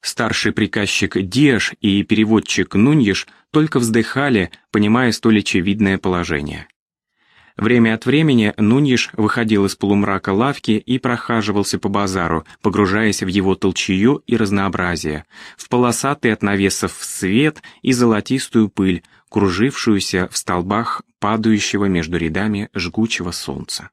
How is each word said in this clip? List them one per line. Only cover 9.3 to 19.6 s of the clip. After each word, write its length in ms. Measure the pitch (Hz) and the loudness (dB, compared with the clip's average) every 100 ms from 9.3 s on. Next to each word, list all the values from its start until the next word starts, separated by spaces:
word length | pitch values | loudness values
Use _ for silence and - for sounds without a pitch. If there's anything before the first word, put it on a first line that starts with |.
| - 113 107 98 | 0 0 2 0
из 100 | - | 0
полумрака 540 | 101 101 101 98 - | 0 2 2 -2 -2
лавки 400 | 98 131 143 - | 0 0 -2 -2
и 280 | 107 - 127 | -2 -2 -4
прохаживался 800 | 127 120 - 117 104 104 101 98 | -2 -4 -2 -2 0 -2 -2 -2
по 120 | 98 | -2
базару, 560 | 101 101 95 85 80 - - | -2 -2 -2 -2 -2 -4 -4
погружаясь 600 | 110 92 101 101 110 98 | -2 2 2 2 0 0
в 40 | 95 | -2
его 280 | 95 95 | 0 2
толчею 680 | 92 98 90 - 95 107 147 - | 2 0 -2 -2 2 2 2 -2
и 120 | 117 | -2
разнообразие, 880 | 107 101 98 90 90 87 78 76 - - - - | 0 0 -2 -2 -2 -2 -4 -6 -10 -20 -20 -20
в 100 | - | -2
полосатый 640 | 123 123 113 139 143 123 | 2 2 0 -2 -2 -2
от 100 | 107 | 0
навесов 540 | 101 101 98 92 92 - | 0 2 0 0 -6 -6
свет 640 | - - 95 104 151 - - - | -12 -6 0 2 0 -2 -18 -8
и 100 | - | -2
золотистую 760 | 123 123 107 - 131 - 117 107 | 2 2 2 0 -6 0 2 2
пыль, 320 | - 95 87 _ _ _ | 2 0 0 _ _ _
кружившуюся 1000 | - 101 87 | 0 0 2